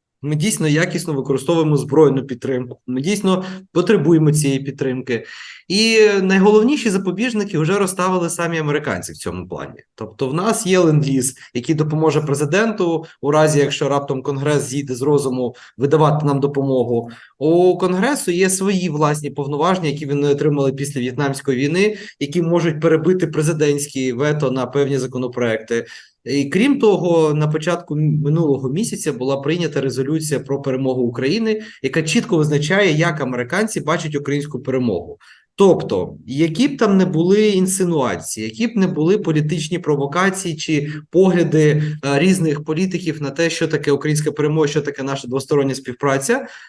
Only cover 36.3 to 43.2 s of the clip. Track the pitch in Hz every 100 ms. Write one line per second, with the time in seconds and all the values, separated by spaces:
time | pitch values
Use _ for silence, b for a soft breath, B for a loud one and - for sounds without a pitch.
36.3 | 135 165 151 277 277 214 190 175 151 180
37.3 | 208 214 190 185 - 180 160 120 87 -
38.3 | - 107 - 233 202 180 147 156 208 -
39.3 | 156 151 175 - 170 165 143 139 160 190
40.3 | 190 180 156 - 151 147 151 - 170 190
41.3 | 175 160 156 151 151 151 B 139 139 185
42.3 | 185 160 151 151 156 185 180 160 151